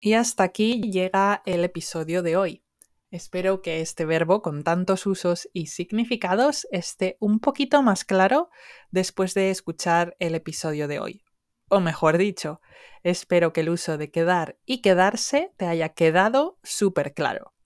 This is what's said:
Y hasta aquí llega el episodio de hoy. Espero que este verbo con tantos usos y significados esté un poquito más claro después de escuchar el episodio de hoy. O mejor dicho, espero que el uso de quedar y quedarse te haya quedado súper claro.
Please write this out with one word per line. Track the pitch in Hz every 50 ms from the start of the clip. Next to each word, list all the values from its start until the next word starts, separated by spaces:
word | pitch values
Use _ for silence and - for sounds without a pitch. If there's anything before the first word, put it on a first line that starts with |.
| -
Y | 214 214
hasta | 226 240 233 - - 196
aquí | 180 - - 214 220 240 247
llega | 208 226 190 185 185 185 185 190 196 202 208 - _
el | - 180 170 170
episodio | 175 175 170 170 - - 165 160 156 165 180 185
de | 170 160
hoy. | 185 196 175 160 - _ _ _ _ - _ _ _ _ _
Espero | - 170 - - - 180 185 190 196 190
que | 190 175 165 160
este | 160 160 - - 165
verbo | 156 160 160 165 160 185 214
con | 214 170 147 147 147
tantos | - 165 175 180 - 196 185 -
usos | 202 190 180 - 180 175 170 - - _
y | 185 160 160
significados | - - 180 - - 214 240 240 240 226 - 180 180 208 254 285 - - - -
esté | - 185 175 - - _ - 185 - _
un | - 202 208 220
poquito | - - 269 - 285 262 - 285 277
más | 240 196 180 -
claro | - 196 185 190 196 233 285 339 349 _ - - - - - _ _
después | - 185 185 - - - 190 185 -
de | 196 190 190
escuchar | 190 185 - - 165 _ - 180 170 170 175 170 - _
el | 180 170 160
episodio | 160 160 - 160 - - 160 151 151 151 143
de | 147 147
hoy. | - - - 202 _ _ _ _ _ _ _ _ _ _
O | 202 202
mejor | 185 165 151 - - 156 156 170
dicho, | 190 208 185 - - 156 151 - _ _ _ - - - - - _
espero | 175 180 - - _ 180 175 170 165 160
que | -
el | 160 160
uso | 170 170 - - 160 147
de | 151 147
quedar | _ 170 165 170 180 175 165 - - _ _
y | - 247 247
quedarse | - 202 185 175 185 196 208 233 - - - 285 330 381 _
te | _ 196 175
haya | 170 165 160 156
quedado | - - 170 160 160 175 190 214 233 262 294 - - _ _
súper | - - - 208 196 185 - 143 143 143
claro. | - 160 135 104 - - - _ _ _